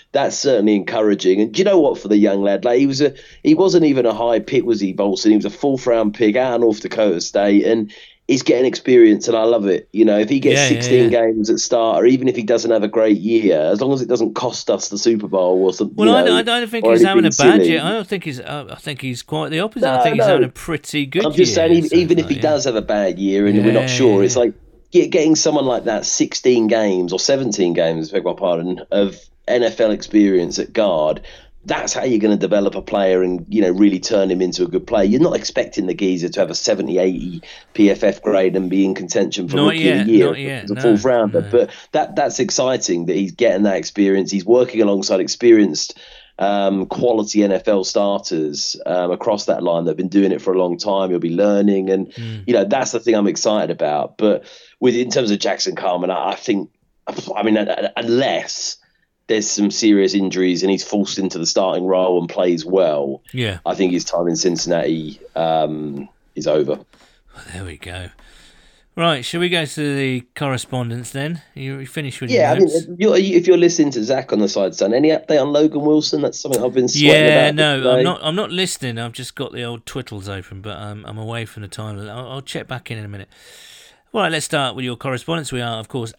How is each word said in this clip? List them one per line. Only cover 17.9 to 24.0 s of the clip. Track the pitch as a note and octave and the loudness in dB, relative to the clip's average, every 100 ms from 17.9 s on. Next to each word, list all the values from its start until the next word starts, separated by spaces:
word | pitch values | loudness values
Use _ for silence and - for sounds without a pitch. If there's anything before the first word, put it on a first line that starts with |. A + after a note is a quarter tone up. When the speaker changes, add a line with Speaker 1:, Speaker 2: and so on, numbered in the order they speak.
Speaker 2:
don't | A3+ F#3 | -4 -4
think | G3 | -6
he's, | D#3+ B2+ | -6 -10
uh, | - D3 - | -8 -10 -12
I | - | -14
think | - C#3 | -10 -8
he's | C3+ B2 | -8 -8
quite | - D#3 D3+ | -8 -6 -4
the | D#3+ | -4
opposite. | G#3+ B3 C4 | -4 -2 0
I | C4 | 2
Speaker 1:
No, | |
Speaker 2:
think | A#3 A3 | 2 2
he's | G#3+ | 4
Speaker 1:
no. | |
Speaker 2:
having | D#3+ B2 | 4 2
a | |
pretty | - - D3+ - D3+ C3+ | -2 -8 -8 -6 -4 -2
good | E3 G3+ | -2 0
Speaker 1:
I'm | |
just | D3 F3+ | 2 2
Speaker 2:
year | - | 4
Speaker 1:
saying, | E3 | 4
even, | E3+ D3+ | 4 4
Speaker 2:
so | E3+ | 2
Speaker 1:
even | E3 E3+ | 2 2
if | - | 0
Speaker 2:
far, | |
Speaker 1:
he | C3+ | 0
Speaker 2:
yeah. | |
Speaker 1:
does | D3+ D3 | 0 0
have | C#3 A2 | 0 -2
a | |
bad | G2+ G#2 F#2+ F2 | -2 0 0 0
year, | G2 G2 G2+ | 0 2 2
and | G#2 | 4
we're | G#2+ | 4
Speaker 2:
Yeah, | A#2 | 2
Speaker 1:
not | C3 | 2
sure, | - | 2